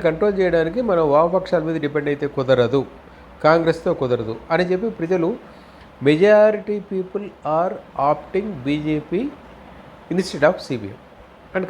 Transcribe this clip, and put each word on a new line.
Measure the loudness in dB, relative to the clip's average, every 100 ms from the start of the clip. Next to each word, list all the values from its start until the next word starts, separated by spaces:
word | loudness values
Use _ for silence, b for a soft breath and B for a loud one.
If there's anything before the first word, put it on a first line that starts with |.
| 0
కంట్రోల్ | 0 0 0
చేయడానికి | 2 2 0 -2 0
మనం | 2 4
వామపక్షాల | 4 4 0 -2 -2 -2
మీద | -4 -4
డిపెండ్ | -4 -4
అయితే | -4 -4 -2
కుదరదు, | 2 4 4 0 -2 -8 -20 B B 0 4
కాంగ్రెస్తో | 4 4 0 -2 -2
కుదరదు | 0 -2 -2 -8 -2
అని | -2 0
చెప్పి | -2 -4 -4
ప్రజలు | -2 0 0 -4 -10 B B B B -4 2
majority | 4 6 6 6 2 -4 -6 -6
people | -6 -6 -8 -10 -10 -4 -2
are | -2 -6 -12 -4 -2
opting | -2 -4 -6 -4 -6 -4
బీజేపీ | -4 -2 -4 -4 -4 -4 -8 -20 -20 -20 -20 -20 -18 -6
instead | -4 -4 0 2
of | 2 -4
సీపీఎం | -8 -8 -14 -20 -20 -20 -20 -10 -6
and | -2